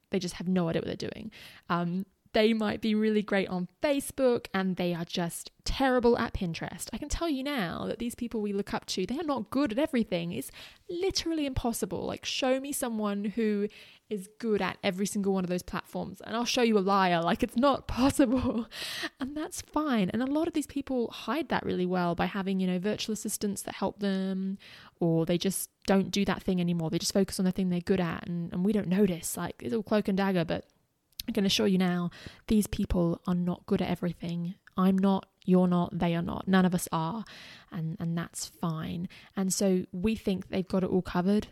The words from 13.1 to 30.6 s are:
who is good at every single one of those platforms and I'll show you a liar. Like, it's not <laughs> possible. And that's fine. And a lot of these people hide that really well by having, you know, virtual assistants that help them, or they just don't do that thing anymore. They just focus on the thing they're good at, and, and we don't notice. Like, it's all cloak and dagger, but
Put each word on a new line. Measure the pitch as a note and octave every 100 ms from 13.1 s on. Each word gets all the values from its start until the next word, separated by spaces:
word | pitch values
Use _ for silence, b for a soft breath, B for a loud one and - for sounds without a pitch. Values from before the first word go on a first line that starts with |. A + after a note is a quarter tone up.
| G3+ G#3
who | G#3 G#3+ G#3 G#3 B B B -
is | G#3+ F#3+ -
good | A#3 G3+
at | F#3 -
every | - F3+ G3+
single | G#3 G3
one | F#3+
of | F3+
those | F3+
platforms | - F3+ - F#3 E3 -
and | -
I'll | A3 A#3
show | B3+
you | A#3 G#3+
a |
liar. | F#3+ G3 F#3 E3+
Like, | E3+ -
it's | B3 A#3+
not | C#4 B3 -
<laughs> |
possible. | - C4+ - C4 B3+ A#3+ A3 A3+ B B B D#4+ -
And | C4 D4
that's | F4 -
fine. | - D4+ D4+ A#3 F3+
And | G#3+
a | C4
lot | D4 E4+
of |
these | D#4+ -
people | C#4+ - C4 A3+
hide | - - C#4 D4
that | G3 -
really | F3+ F3+
well | F#3 F3 F3+
by | F3+
having, | G3+ F#3+ F#3+
you | F#3
know, | F3+
virtual | G3+ - -
assistants | G#3+ G#3+ - G#3 G3
that | - -
help | G3 -
them, | G3+ F#3+ F#3+ F#3+ F#3+ G3 B B B -
or | E3+ E3 E3
they | F3
just | G3 - - _ -
don't | G3 F3+
do | G3+
that | G3 -
thing | - F3+
anymore. | F3 F3 D#3+
They | E3+
just | -
focus | G3+ F#3+ -
on | F#3
the |
thing | F3+ F#3
they're | F3
good | F3 F#3+
at, | E3+ - -
and, | F3 E3+
and | F3
we | F#3+
don't | G#3+ E3+
notice. | F#3 G3+ E3 - -
Like, | - -
it's | -
all | A#3
cloak | - G#3+ G#3
and | G3
dagger, | G3 F#3 E3+
but | E3+